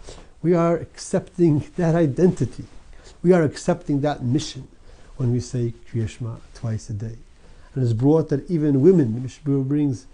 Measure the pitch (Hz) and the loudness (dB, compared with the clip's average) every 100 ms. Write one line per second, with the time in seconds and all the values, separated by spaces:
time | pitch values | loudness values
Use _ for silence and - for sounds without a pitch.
0 | - - - - 160 175 170 165 131 - | -18 -18 -20 -6 0 2 2 0 -4 -16
1 | - 185 180 - 170 147 - - 165 165 | -4 -4 -4 2 2 2 -2 -2 0 2
2 | 156 127 180 - 147 - - - - - | 2 2 2 2 -4 -6 -16 -18 -20 -20
3 | - - 175 180 151 - - 170 - 143 | -20 -2 4 4 4 -2 -4 -2 -2 -2
4 | 147 139 123 151 - 131 - - - - | -2 -2 -2 -2 -4 -12 -16 -20 -20 -20
5 | - - 123 123 - 123 117 117 - 113 | -16 -4 -2 -2 -2 -4 -6 -8 -8 -6
6 | 107 - 113 117 - - 117 107 - 104 | -6 -6 -12 -12 -16 -10 -8 -8 -8 -10
7 | 110 110 - - - - - 135 120 110 | -10 -12 -20 -20 -20 -20 -10 -4 -2 2
8 | 139 160 156 156 - 170 151 135 160 180 | 4 4 2 -4 -2 0 2 4 6 6
9 | 117 117 131 - 139 139 131 147 147 123 | 4 -2 -8 -8 -2 -2 0 0 -2 -4
10 | - | -10